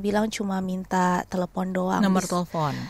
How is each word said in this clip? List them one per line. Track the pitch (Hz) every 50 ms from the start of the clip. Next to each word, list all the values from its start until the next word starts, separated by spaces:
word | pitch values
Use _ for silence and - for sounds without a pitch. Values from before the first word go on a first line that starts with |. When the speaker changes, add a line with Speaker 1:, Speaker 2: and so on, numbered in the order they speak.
Speaker 1:
bilang | 196 202 202 214 214 220 -
cuma | - 214 196 190 190 190
minta | 185 185 185 190 - 185 185 180 180 180 180 - -
telepon | - 185 180 - - - 185 185 185
doang. | 185 185 185 190 185
Speaker 2:
Nomor | 208 196 185 185 180
Speaker 1:
Bis-, | - 185
Speaker 2:
telepon. | 175 175 - - 170 156 143 131 127 123